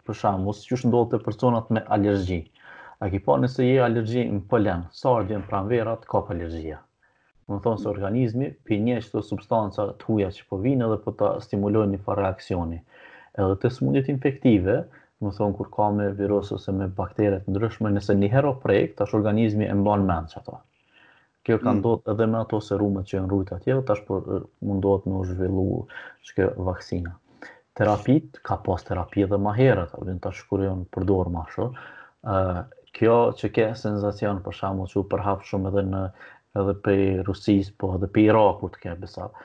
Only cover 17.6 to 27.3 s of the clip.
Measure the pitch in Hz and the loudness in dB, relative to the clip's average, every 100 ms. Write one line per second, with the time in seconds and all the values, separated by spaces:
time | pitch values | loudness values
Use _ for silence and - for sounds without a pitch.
17.6 | 113 - 110 101 101 98 101 131 143 131 | -2 -2 0 0 2 4 4 4 2 0
18.6 | - 101 - - 101 107 104 107 113 107 | 2 2 2 -2 0 0 2 2 2 2
19.6 | 98 101 101 104 95 82 82 - - - | 0 2 2 2 2 0 -4 -12 -16 -18
20.6 | - _ _ _ _ _ _ _ - 110 | -20 _ _ _ _ _ _ _ 0 2
21.6 | 113 101 117 113 - 107 110 113 107 107 | 4 2 2 0 0 0 2 2 0 -4
22.6 | - 98 104 95 92 95 95 98 95 90 | -2 0 0 0 -2 -4 0 0 0 -4
23.6 | - 131 127 104 - 95 - 98 - _ | -2 0 0 -2 0 -4 -2 -6 -6 _
24.6 | 101 98 98 98 95 95 92 92 92 95 | -4 0 2 2 2 -4 -4 -2 -2 0
25.6 | 95 87 - - - - - - 95 - | 0 -2 -6 -14 -18 -20 -8 0 0 0
26.6 | 92 87 - 87 85 - _ | -4 -6 -6 -6 -6 -12 _